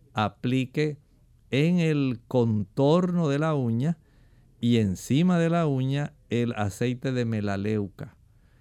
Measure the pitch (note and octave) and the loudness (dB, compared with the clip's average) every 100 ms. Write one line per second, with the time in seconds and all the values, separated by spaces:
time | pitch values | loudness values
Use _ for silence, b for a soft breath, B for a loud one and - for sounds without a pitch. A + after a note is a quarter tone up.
0 | _ - G#2 - B2 C3 B2+ - D3+ C#3+ | _ -4 -2 -2 -2 -2 -2 -4 -4 -6
1 | _ _ _ _ _ B2+ D#3+ F3+ D#3+ D3+ | _ _ _ _ _ 0 2 2 2 2
2 | C3+ A2 - B2+ A#2 G#2+ G2 - C#3 E3+ | 0 -4 -2 0 2 0 -2 0 4 4
3 | F3+ F3 D#3+ C#3 D#3+ D3 A#2+ A2+ D3 E3+ | 2 0 0 0 0 0 0 0 -2 -4
4 | b b b b b _ A#2+ A#2 G#2 F2+ | b b b b b _ 2 2 2 -2
5 | - C3 F3+ F3 E3 E3+ D#3+ C3 C3 C#3 | -2 2 2 2 2 0 0 0 -2 -2
6 | D3 - - A#2 A#2+ A2 G#2 - B2 B2 | -6 -10 -4 -2 -2 -2 -4 -2 -4 -2
7 | C3+ B2+ A#2 A2 G2+ G2 G2+ G#2+ G2 - | -4 -2 -2 -2 -2 -2 -2 -2 -4 -8
8 | - - b b b b | -18 -18 b b b b